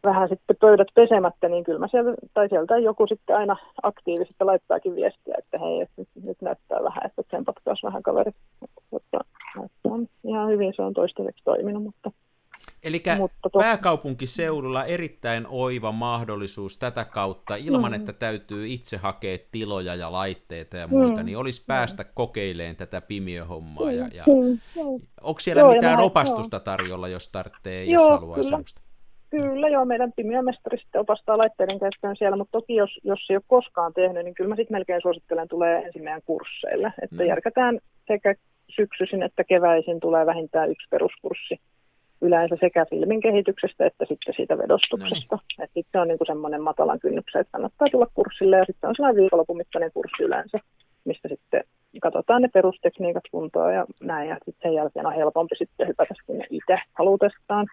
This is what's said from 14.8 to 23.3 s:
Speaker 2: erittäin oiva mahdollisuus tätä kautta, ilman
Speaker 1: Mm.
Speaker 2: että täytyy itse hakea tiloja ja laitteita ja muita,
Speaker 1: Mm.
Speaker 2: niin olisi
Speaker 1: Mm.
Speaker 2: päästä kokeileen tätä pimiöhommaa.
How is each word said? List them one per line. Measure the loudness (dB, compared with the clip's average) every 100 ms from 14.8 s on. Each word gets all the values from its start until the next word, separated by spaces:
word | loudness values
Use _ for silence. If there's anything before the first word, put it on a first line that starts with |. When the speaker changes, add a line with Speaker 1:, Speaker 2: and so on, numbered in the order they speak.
| -4
Speaker 2:
erittäin | -6 -6 -8 -4 -4 -4
oiva | -4 -2 -2 -4
mahdollisuus | -4 -2 -4 -4 -6 -8 -8 -12 -8
tätä | -8 -6 -8
kautta, | -4 -4 -6 -10 -8
ilman | 0 0 0
Speaker 1:
Mm. | -4
Speaker 2:
että | -10
täytyy | -8 -6 -6 -10 -10 -8
itse | -10 -10 -8
hakea | -6 -6 -8 -8 _
tiloja | -10 -6 -6 -6 -8
ja | -8
laitteita | -6 -6 -8 _ -16 -14 -12
ja | 0
muita, | 2 4 2
Speaker 1:
Mm. | -6
Speaker 2:
niin | -6
olisi | -8 -10
Speaker 1:
Mm. | -4
Speaker 2:
päästä | -2 -2 -6
kokeileen | -14 -6 -6 -4 -6 -6 -10 -12
tätä | -10 -12
pimiöhommaa. | -10 -10 -8